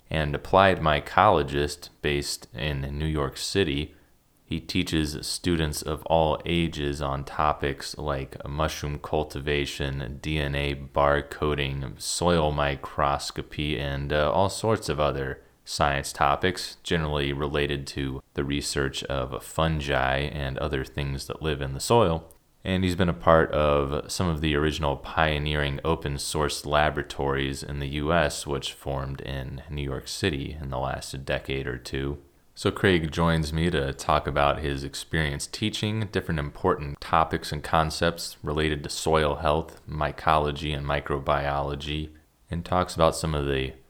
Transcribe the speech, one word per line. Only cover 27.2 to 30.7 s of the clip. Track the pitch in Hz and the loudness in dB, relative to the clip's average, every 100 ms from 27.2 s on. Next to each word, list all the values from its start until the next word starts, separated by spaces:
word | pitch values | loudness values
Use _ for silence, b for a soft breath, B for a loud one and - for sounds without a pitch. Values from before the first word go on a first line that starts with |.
| 69 69 69 67 | -2 0 -2 -4
in | - 71 | -6 -6
the | 69 | -4
U | 73 73 | -2 0
S, | 85 73 - 73 | 2 2 -2 -4
which | 69 - | -4 -6
formed | - - 67 67 - | -8 -6 -4 -4 -8
in | - 67 65 67 - | -8 -8 -8 -10 -8
New | 71 | -6
York | 69 65 - | -6 -6 -8
City | - 98 69 69 76 | -2 -2 -2 -6 -8
in | 67 | -6